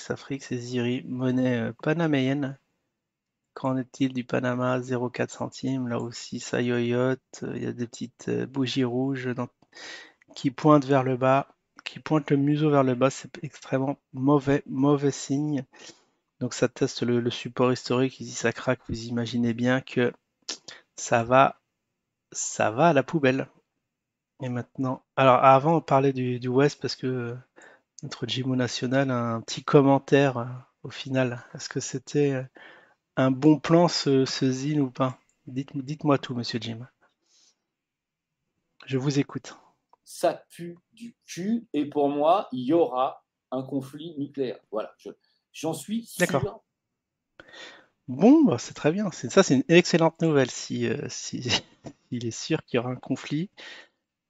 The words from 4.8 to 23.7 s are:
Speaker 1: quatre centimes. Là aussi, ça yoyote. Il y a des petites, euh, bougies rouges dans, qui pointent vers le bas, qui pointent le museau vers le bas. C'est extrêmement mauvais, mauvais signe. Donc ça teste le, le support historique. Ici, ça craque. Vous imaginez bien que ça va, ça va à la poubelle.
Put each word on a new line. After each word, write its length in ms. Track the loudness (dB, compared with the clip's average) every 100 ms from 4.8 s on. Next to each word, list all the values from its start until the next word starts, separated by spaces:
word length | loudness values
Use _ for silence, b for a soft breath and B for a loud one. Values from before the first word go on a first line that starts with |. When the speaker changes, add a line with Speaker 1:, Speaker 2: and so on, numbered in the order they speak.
| -2 -4 -2
Speaker 1:
quatre 220 | -4 -6
centimes. 560 | -6 -10 -6 -4 -4 -4
Là 100 | -4
aussi, 400 | -6 -10 -12 -12
ça 220 | -4 -2
yoyote. 840 | 0 0 0 0 0 -2 _ -12 -10 -6
Il 60 |
y 60 | -6
a 60 |
des 140 | -6 -8
petites, 420 | -8 -12 -10 -6
euh, 160 | -4 -4
bougies 380 | -4 -2 0 0
rouges 420 | 0 -2 -4 -6
dans, 220 | -6 -8 _ _ B B B B B _
qui 160 | -6 -6
pointent 360 | 2 6 6 6
vers 180 | 2
le 140 | 2 2
bas, 320 | 2 2 0 _ _ -20
qui 160 | -18 -14
pointent 320 | -2 -2 2
le 60 | 2
museau 340 | 2 2 4
vers 120 | 4
le 120 | 4 2
bas. 160 | 0
C'est 320 | 0 -10 -14
extrêmement 540 | -14 -14 -6 -2 -2 -6 _
mauvais, 500 | -2 2 4 4 0 0
mauvais 460 | 0 2 2 0
signe. 540 | -2 -4 -2 -2 -4 -6 B B B B B _ _
Donc 140 | -8
ça 160 | 0 -2
teste 320 | 0 -4 -2
le, 180 | -2 0
le 100 | -2
support 440 | -4 -6 0 2
historique. 480 | 0 0 0 0 -4
Ici, 100 | -12
ça 220 | -4 -4
craque. 260 | -2 -2 -4 -4
Vous 200 | -10 -6
imaginez 460 | -4 -2 -2 -2
bien 280 | 0 0 0
que 320 | -2 0 -2 -2 _ _ -14 B B B B -14
ça 300 | -2 0 4
va, 340 | 6 4 2 _ _ _ _ _ _ _
ça 400 | -10 -6 -2 -2
va 180 | 2 4
à 40 |
la 100 | 4
poubelle. 460 | 0 0 2 0 -4 _ _